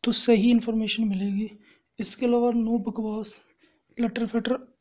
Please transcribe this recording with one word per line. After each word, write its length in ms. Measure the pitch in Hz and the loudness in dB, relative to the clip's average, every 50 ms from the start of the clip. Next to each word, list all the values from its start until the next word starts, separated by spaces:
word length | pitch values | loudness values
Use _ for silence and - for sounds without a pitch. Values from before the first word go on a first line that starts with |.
| - | 0
तो 80 | 240 226 | 2 2
सही 360 | - - - 233 214 202 240 | 2 4 6 4 6 6 6
information 540 | 240 233 233 240 220 220 220 208 - 220 226 | 4 4 2 0 -2 -2 -2 -2 -2 -2 -2
मिलेगी, 460 | 208 196 190 202 202 196 202 220 208 208 - _ _ _ _ _ _ _ - | -2 -2 -2 -2 -2 -2 -2 -4 -4 -8 -18 _ _ _ _ _ _ _ -12
इसके 280 | 220 - - - 262 | -10 -10 -8 -4 0
अलावा 240 | 240 240 240 240 240 | 0 2 2 2 2
नो 260 | 233 240 226 220 233 233 | 0 0 0 0 0 -2
बकवास, 600 | 196 226 208 226 214 214 214 220 208 - - - _ _ _ _ _ _ _ _ _ _ _ - | -2 -4 -6 -6 -6 -6 -6 -8 -8 -10 -14 -20 _ _ _ _ _ _ _ _ _ _ _ -4
letter 280 | 233 233 - - 233 | -4 -4 -2 -4 -6
fetter 320 | - - 233 - 233 254 262 - _ _ _ | -2 -2 -2 -2 -2 -4 -4 -6 _ _ _